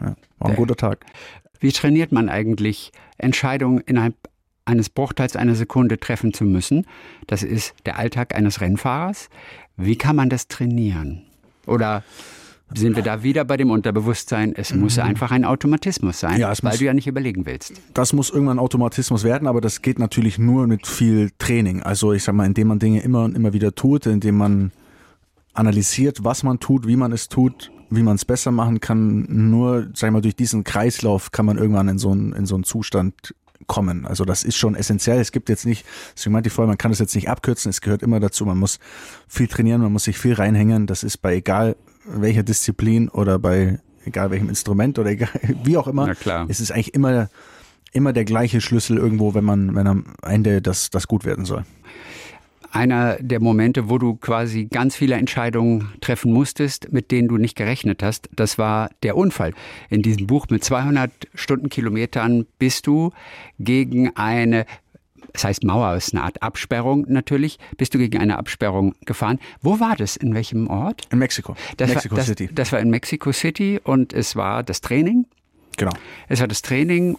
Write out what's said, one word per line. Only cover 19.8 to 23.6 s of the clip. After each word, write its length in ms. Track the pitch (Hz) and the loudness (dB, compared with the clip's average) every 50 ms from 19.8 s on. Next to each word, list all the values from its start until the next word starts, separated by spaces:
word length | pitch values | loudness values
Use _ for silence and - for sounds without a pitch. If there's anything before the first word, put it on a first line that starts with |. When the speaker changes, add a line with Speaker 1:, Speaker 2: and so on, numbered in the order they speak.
Speaker 1:
geht 180 | - 131 127 - | -2 -2 0 0
natürlich 400 | 117 107 - - 113 113 - - | -2 -2 0 2 0 2 2 2
nur 280 | 113 120 127 131 127 | 2 4 4 4 4
mit 200 | 117 113 101 - | 2 2 0 -2
viel 440 | - - - 120 113 110 107 104 98 - - | -6 -2 2 4 4 4 4 2 0 -2 -4
Training. 440 | - - 120 117 110 95 92 92 | -2 0 2 2 2 0 0 -2
Also 300 | - - 101 101 107 107 | -2 -2 -2 0 2 2
ich 120 | 104 98 - | 2 2 0
sag 100 | - 101 | 0 2
mal, 120 | 104 98 | 2 2
indem 220 | 95 98 110 107 110 | 2 2 4 2 2
man 100 | 107 101 | 2 2
Dinge 220 | 110 110 107 107 | 2 2 2 2
immer 220 | - 127 127 120 113 | 2 2 2 2 2
und 120 | 113 - | 0 0
immer 160 | 120 113 104 | 0 0 2
wieder 220 | 98 101 | 2 2